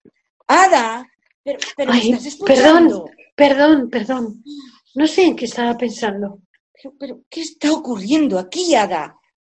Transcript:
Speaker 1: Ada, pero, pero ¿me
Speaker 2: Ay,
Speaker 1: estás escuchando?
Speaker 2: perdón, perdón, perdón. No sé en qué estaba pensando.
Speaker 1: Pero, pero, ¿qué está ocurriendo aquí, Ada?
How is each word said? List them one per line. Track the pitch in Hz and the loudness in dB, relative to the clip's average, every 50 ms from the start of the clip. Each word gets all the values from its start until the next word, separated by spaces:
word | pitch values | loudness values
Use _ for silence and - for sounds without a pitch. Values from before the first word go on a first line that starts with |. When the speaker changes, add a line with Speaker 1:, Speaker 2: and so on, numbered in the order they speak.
| _ _ _ _ _ _ _ _ _ - | _ _ _ _ _ _ _ _ _ 0
Speaker 1:
Ada, | 269 339 381 381 349 269 233 226 226 254 254 - _ _ _ _ _ _ _ | 4 4 6 4 4 2 2 -2 -6 -10 -14 -18 _ _ _ _ _ _ _
pero, | 277 277 - - - - | -10 -10 -8 -10 -14 -8
pero | - 277 254 | -8 -4 0
¿me | 240 240 | 0 0
Speaker 2:
Ay, | 214 226 | 0 0
Speaker 1:
estás | 247 240 - 294 | -2 -2 -4 -10
escuchando? | 285 - 392 403 269 254 285 302 320 349 330 285 208 190 170 - - _ _ _ _ | -14 -10 0 2 4 6 6 6 6 8 6 4 2 0 -8 -14 -20 _ _ _ _
Speaker 2:
perdón, | - 285 277 277 269 285 302 311 277 247 233 | 2 4 4 4 4 4 4 4 2 2 -4
perdón, | |
perdón. | - 240 208 226 262 254 233 220 208 - - 285 294 285 269 247 _ _ _ _ _ | -6 -8 -6 -6 -6 -6 -6 -10 -12 -16 -20 -20 -20 -20 -20 -20 _ _ _ _ _
No | 262 302 311 | -2 -2 0
sé | - - 370 | 2 2 2
en | 320 240 | 2 2
qué | - 247 | 0 -6
estaba | 220 - 240 240 240 240 233 | -8 -6 -4 -2 -2 -2 -2
pensando. | 247 240 220 - 233 214 196 202 202 202 196 - _ _ _ _ _ _ | -4 -6 -6 -6 -6 -6 -4 -6 -8 -10 -10 -16 _ _ _ _ _ _
Speaker 1:
Pero, | _ _ _ 269 269 _ | _ _ _ -20 -18 _
pero, | 277 262 - - _ _ | -16 -16 -16 -18 _ _
¿qué | - 330 | -14 -12
está | 330 - - _ - 294 320 | -12 -12 -12 _ -2 -2 -2
ocurriendo | 311 311 247 240 196 185 208 294 320 302 262 196 185 | -2 -4 -8 -8 -8 -4 -2 0 0 0 0 -2 -4
aquí, | 185 185 - 330 359 339 302 | -6 -6 -8 -6 -2 0 2
Ada? | 226 208 190 180 160 147 - - _ _ _ _ _ | 2 2 0 -4 -6 -8 -10 -14 _ _ _ _ _